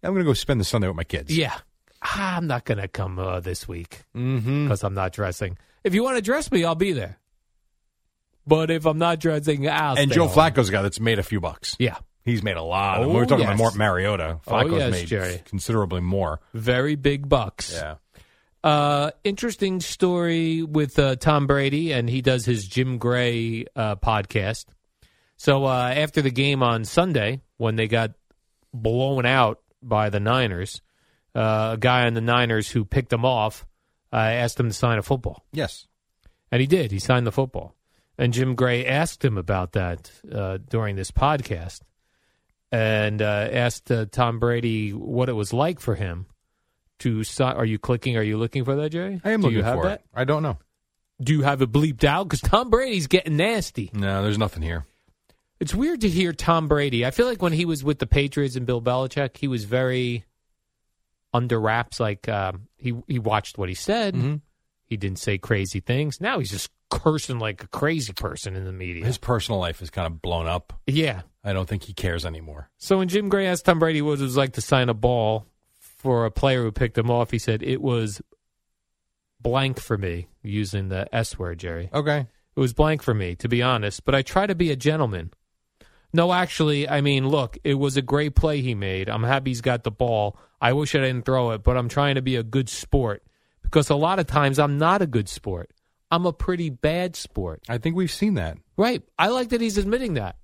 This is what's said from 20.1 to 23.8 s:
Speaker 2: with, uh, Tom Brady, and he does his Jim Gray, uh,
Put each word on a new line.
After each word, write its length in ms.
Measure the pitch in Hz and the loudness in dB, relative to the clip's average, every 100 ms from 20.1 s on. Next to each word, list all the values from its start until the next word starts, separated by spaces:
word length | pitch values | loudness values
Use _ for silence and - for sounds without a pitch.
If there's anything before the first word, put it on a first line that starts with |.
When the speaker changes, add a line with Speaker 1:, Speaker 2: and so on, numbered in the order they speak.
| 175 170 165 165 160 | 2 2 2 0 -2
Speaker 2:
with, 340 | 160 151 147 - | 0 0 0 2
uh, 160 | 139 127 | 2 2
Tom 320 | 160 151 139 | 2 2 4
Brady, 420 | 139 139 143 165 | 2 2 0 0
and 180 | 135 117 | 0 0
he 140 | 131 | 0
does 220 | 127 127 | 2 2
his 200 | 113 117 98 | 2 -2 -2
Jim 300 | 123 131 123 | -2 0 0
Gray, 680 | 120 123 123 117 113 113 - | 0 2 0 0 -2 -4 -8
uh, 220 | - | -4